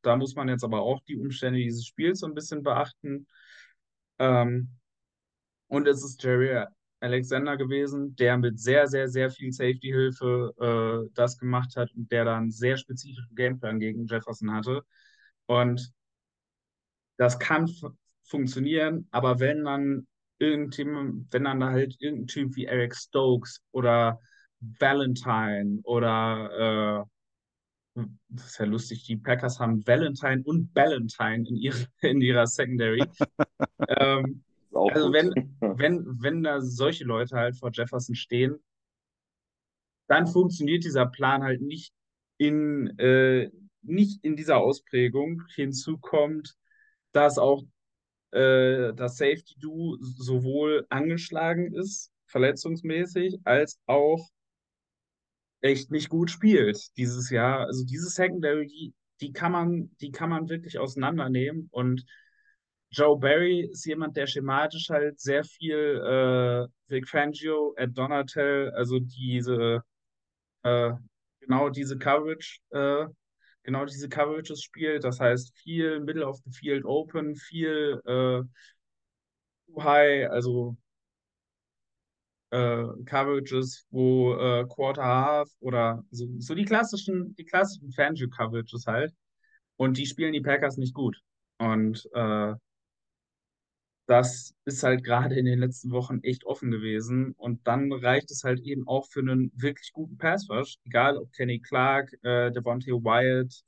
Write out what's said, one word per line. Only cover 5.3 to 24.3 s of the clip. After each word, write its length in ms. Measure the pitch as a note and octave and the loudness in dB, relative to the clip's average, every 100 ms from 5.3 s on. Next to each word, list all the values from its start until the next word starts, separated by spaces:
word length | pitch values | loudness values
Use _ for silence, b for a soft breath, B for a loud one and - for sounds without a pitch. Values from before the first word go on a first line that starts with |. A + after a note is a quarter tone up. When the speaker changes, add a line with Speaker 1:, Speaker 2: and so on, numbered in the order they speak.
| _ _ _ _ | _ _ _ _
Speaker 1:
und 200 | C#3 D3 | 2 4
es 160 | C3+ | 2
ist 200 | C#3 B2+ | -2 -6
Jerry 420 | C3 B2 C3 B2 G2+ - _ _ | 0 2 2 0 -4 -10 _ _
Alexander 560 | B2 B2+ B2+ C3 C#3+ C#3 | -2 -2 0 -2 -2 -2
gewesen, 600 | C3 C#3 C#3+ C#3+ C#3+ C3 | -2 -2 -2 -4 -6 2
der 220 | A#2+ B2 | 2 4
mit 200 | A#2+ G#2+ | 2 0
sehr, 280 | A2+ C#3+ C#3+ | 4 4 4
sehr, 220 | C3+ C3+ | 2 -2
sehr 220 | B2+ C3 | 0 -2
viel 220 | B2+ C3 | -4 -8
Safety-Hilfe, 1500 | C3 B2+ C3 C3+ C3 C3 C3 B2+ B2 A#2+ - A#2+ A#2 A2+ A2+ A2+ | -2 -2 -2 -2 0 0 0 0 0 -2 -2 0 0 0 -2 -4
äh, 20 | |
das 220 | - A#2+ - | 0 0 0
gemacht 400 | B2 B2 B2+ - | -2 -2 -2 -4
hat 160 | A#2+ | -6
und 160 | - A2+ | -6 -2
der 140 | A#2+ | 0
da 140 | A#2 A2+ | 2 0
einen 120 | A2+ | -2
sehr 260 | A2 B2 C3+ | -2 0 0
spezifischen 580 | C3+ B2+ C#3 B2 A#2 | -4 -12 -12 -16 -12
Gameplan 440 | A2+ B2+ B2+ A2+ A2 | -2 -2 -2 -4 -4
gegen 280 | A2 A2+ A2+ | -4 -4 -4
Jefferson 460 | A2+ A#2+ A2 G#2+ | -6 -6 -8 -6
hatte. 300 | A2 A2 C3+ - b b b b _ - | -4 -4 -6 -8 b b b b _ 0
Und 460 | A#2+ A#2+ B2 - _ _ _ _ _ _ _ _ _ _ _ _ - | 2 2 0 -6 _ _ _ _ _ _ _ _ _ _ _ _ 2
das 220 | B2 B2 | 2 2
kann 300 | - D#3+ E3 | 0 0 0
fu-, 280 | - - - _ _ | -4 -14 -18 _ _
funktionieren, 840 | _ D3 B2+ B2+ C#3+ D#3+ D#3 E3 - | _ -2 -2 -2 0 0 0 -2 -4
aber 300 | B2 B2+ B2 | 0 2 2
wenn 240 | C3 D3+ | 2 0
dann 420 | D3 C#3 C#3 C#3 - _ _ _ | -2 -2 -2 -2 -6 _ _ _
irgendjemand, 960 | D#3 D3 C#3+ C3+ C#3+ D3 C#3 - - | 0 0 -2 -6 -6 -4 -6 -8 -4
wenn 120 | B2+ | -2
dann 160 | C#3 C3+ | 0 0
da 100 | C3 | 0
halt 260 | C3 C3 - | 2 0 -2
irgendein 280 | C#3+ D3 B2+ | -6 -6 -6
Typ 280 | D3+ C#3 C3 | -4 -4 -4
wie 100 | - | -2
Eric 280 | B2+ A#2+ | -2 -2
Stokes 640 | - - C#3 C3+ A#2+ G#2+ - _ | -6 -4 2 4 2 0 -14 _
oder 480 | C3 A#2+ A#2 A#2 A#2 b | 0 4 4 4 0 b